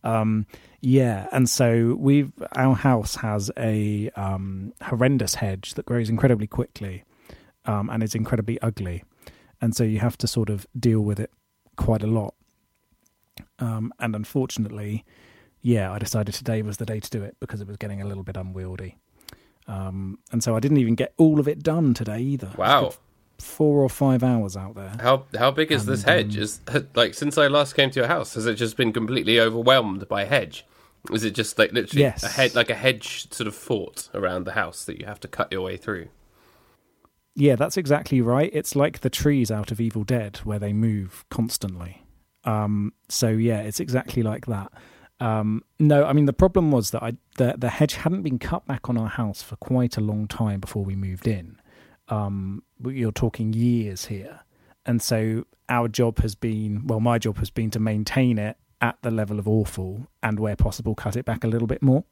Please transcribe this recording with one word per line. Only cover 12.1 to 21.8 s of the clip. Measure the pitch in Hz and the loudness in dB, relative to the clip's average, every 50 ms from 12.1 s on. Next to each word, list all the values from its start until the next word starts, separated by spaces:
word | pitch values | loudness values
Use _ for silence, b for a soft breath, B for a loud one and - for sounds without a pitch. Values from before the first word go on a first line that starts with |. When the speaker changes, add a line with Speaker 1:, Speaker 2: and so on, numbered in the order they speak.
| 113 113 104 - _ _ _ _ _ _ _ _ _ _ _ _ _ _ _ _ _ _ _ _ _ - - _ _ | 0 0 -2 -4 _ _ _ _ _ _ _ _ _ _ _ _ _ _ _ _ _ _ _ _ _ -20 -20 _ _
Speaker 1:
Um, | - 123 117 113 110 107 117 - _ | -6 -4 -4 -2 -4 -6 -6 -6 _
and | 120 117 110 | -4 -4 -4
unfortunately, | 107 107 - - 143 131 - - - 110 101 - 104 104 104 107 113 _ b b b b b b b b b b b | -4 -6 -4 -2 -2 -2 -2 -2 -4 -4 -4 -6 -10 -8 -6 -6 -6 _ b b b b b b b b b b b
yeah, | - 123 120 110 95 95 | 0 2 2 2 2 -2
I | 95 | -4
decided | 104 101 - - 113 104 107 101 | -6 -6 -2 -2 -2 -2 -2 -6
today | - 123 - 113 110 | -6 -4 -4 -2 -2
was | 107 107 101 | -2 -4 -6
the | - 120 | -6 -6
day | 107 110 107 | -6 -6 -8
to | - - | -8 -8
do | - 113 98 | -8 -8 -8
it | 101 - _ | -8 -10 _
because | - - - 104 | -12 -10 -10 -10
it | 101 | -10
was | 98 104 | -12 -10
getting | 101 107 104 101 98 | -10 -8 -8 -8 -6
a | 98 | -6
little | 101 98 95 98 | -8 -8 -8 -10
bit | 98 98 | -10 -8
unwieldy. | 95 92 92 92 95 92 92 92 92 95 92 - _ _ _ B B B B B B B B B B B | -8 -8 -8 -8 -8 -8 -8 -10 -10 -12 -14 -14 _ _ _ B B B B B B B B B B B
Um, | - 101 95 95 95 92 98 98 95 98 - _ - | -10 -8 -6 -6 -6 -6 -6 -8 -8 -10 -12 _ -4
and | - 117 - | -4 -2 0
so | 120 113 | 2 0
I | 110 | 2
didn't | 113 139 151 | 2 4 4
even | 143 123 113 117 | 4 4 4 2
get | - - - _ | 0 0 -4 _
all | - 165 160 151 147 | 4 6 6 6 4
of | 139 | 2
it | 147 147 - 147 | 2 -2 -2 -2
done | 165 156 170 | 0 2 4